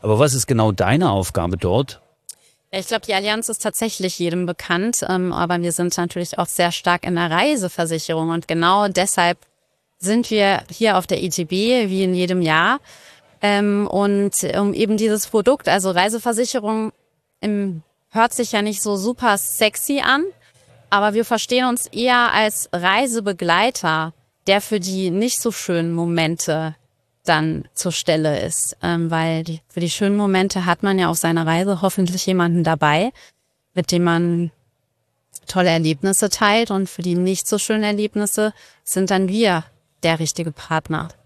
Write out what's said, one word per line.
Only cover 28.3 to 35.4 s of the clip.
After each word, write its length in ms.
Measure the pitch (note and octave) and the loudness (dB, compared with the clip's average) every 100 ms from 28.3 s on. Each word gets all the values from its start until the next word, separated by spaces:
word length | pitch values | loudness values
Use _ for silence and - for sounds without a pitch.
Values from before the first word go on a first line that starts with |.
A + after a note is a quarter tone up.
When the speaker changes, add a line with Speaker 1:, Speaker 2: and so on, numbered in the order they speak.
| C3+ | 0
Speaker 2:
ist, 380 | - - - - | -2 -4 -6 -4
ähm, 260 | F3 E3+ E3 | -4 -2 -2
weil 340 | E3 E3 D#3+ | -2 0 -2
die, 160 | E3 D#3+ _ | -4 -10 _
für 120 | - | -6
die 100 | E3+ | -4
schönen 260 | - G3+ G3+ | 0 0 2
Momente 520 | G3+ F#3 F#3+ F#3+ F3+ | 2 2 0 0 -2
hat 160 | F3 | 0
man 160 | G3+ F#3+ | 0 2
ja 100 | F3 | 0
auf 80 | E3 | 0
seiner 300 | E3 E3 D#3+ | 0 0 2
Reise 340 | E3 G3 F#3 | 0 0 0
hoffentlich 440 | F#3+ G3 F3+ F3+ - | 0 0 -2 -2 0
jemanden 360 | F#3 E3+ F3 | 2 2 2
dabei, 480 | E3 D#3 D3+ D3+ A3+ - - _ _ _ _ | 2 2 4 2 0 -4 -20 _ _ _ _
mit 180 | F#3 D#3+ | -4 0
dem 120 | F3 | 2
man 480 | F3 E3+ F3 E3+ E3+ _ _ _ _ _ _ _ _ - | 2 2 2 0 -2 _ _ _ _ _ _ _ _ -20